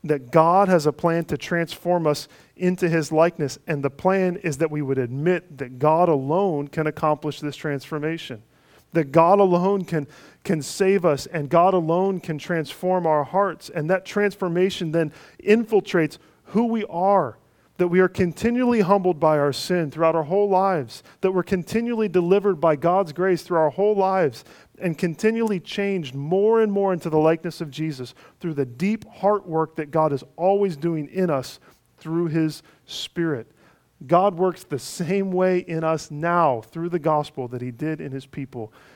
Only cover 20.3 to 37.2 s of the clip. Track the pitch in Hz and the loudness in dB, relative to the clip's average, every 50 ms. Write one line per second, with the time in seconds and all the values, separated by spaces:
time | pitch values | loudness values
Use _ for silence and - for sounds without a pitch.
20.3 | 180 202 208 202 190 185 196 196 185 156 123 113 - - - - - _ - 185 | 0 0 2 2 2 2 2 2 0 -2 -4 -6 -12 -18 -20 -20 -8 _ -2 0
21.3 | 190 180 165 - 196 180 - - - 226 233 240 240 220 220 196 160 180 170 170 | 0 0 0 0 -2 -4 -4 -4 -4 -2 -2 -2 -2 -2 -2 0 2 2 4 4
22.3 | 190 202 190 208 185 147 156 165 151 139 143 170 180 196 196 156 135 170 185 190 | 2 4 4 2 0 2 2 2 2 2 2 2 2 2 0 -2 -2 -2 0 0
23.3 | 180 165 - - 180 165 160 147 127 180 202 214 214 196 190 190 190 190 175 139 | 0 0 -2 -2 2 2 2 2 2 0 0 2 2 2 2 2 2 2 0 0
24.3 | 113 - - - - - - _ _ - 185 175 156 - 190 170 156 - - 220 | -2 -6 -14 -20 -20 -20 -20 _ _ -6 -6 -4 -4 -2 -4 -4 -4 0 0 0
25.3 | 226 226 226 214 202 175 - - - 208 202 202 196 185 151 127 131 139 139 156 | 0 0 0 -2 -2 -4 -6 -8 -6 -4 -2 -2 -2 -4 -6 -6 -8 -8 -4 -2
26.3 | 180 196 202 220 226 226 220 208 196 202 196 190 185 165 - 170 151 156 151 160 | 0 2 2 4 4 4 2 2 2 0 0 0 0 -2 -2 0 2 4 4 4
27.3 | 170 165 - 170 - - 170 147 127 147 160 156 143 127 127 - - - - - | 4 2 -2 -8 -8 -8 -10 -10 -6 -6 -6 -6 -6 -8 -12 -14 -14 -20 -20 -20
28.3 | _ _ - 170 151 139 135 123 120 123 180 202 220 214 - - - - 190 202 | _ _ -8 -6 -4 -2 -4 -4 -4 -2 -2 -2 -2 -2 -6 -14 -12 -2 0 0
29.3 | 208 202 - 175 160 160 160 156 - - 151 143 143 160 156 151 143 131 - - | 0 0 -2 -2 -2 -2 -2 -2 -4 -8 -10 -4 -2 0 0 0 -2 -4 -6 -12
30.3 | _ - 170 190 202 202 202 196 160 139 156 170 165 156 147 - - 185 185 170 | _ -2 0 0 2 2 0 -2 -2 -4 -4 -4 -4 -4 -6 -6 -4 -2 0 0
31.3 | 147 131 120 - - - _ - _ _ _ _ _ _ - 160 160 170 175 165 | 0 -2 -4 -8 -14 -20 _ -20 _ _ _ _ _ _ -10 -4 -2 -2 -2 0
32.3 | 147 165 160 156 147 - - _ _ _ _ - - - - - - 175 170 160 | 0 0 0 0 -2 -6 -14 _ _ _ _ -16 -14 -12 -12 -10 -6 -4 -4 -2
33.3 | 147 117 113 - _ _ _ _ _ _ _ _ _ _ 147 127 170 180 190 202 | -4 -6 -8 -14 _ _ _ _ _ _ _ _ _ _ -2 2 2 4 4 2
34.3 | 180 165 185 185 170 - - - 147 127 - - - - 175 156 190 202 196 190 | 2 0 0 -2 -2 -4 -8 -10 -8 -8 -8 -10 -8 -6 -4 -2 -2 -2 -2 -2
35.3 | 180 180 185 185 185 180 180 175 165 160 160 160 160 156 - - 147 147 160 170 | 0 0 2 2 2 0 -2 -4 -6 -2 -2 -2 -2 -2 -4 -8 -8 -4 -2 2
36.3 | 175 175 165 147 123 113 - - - 165 170 170 170 170 139 160 156 151 | 2 4 4 2 2 -2 -6 -10 -10 -8 -6 -4 -4 -2 0 0 0 0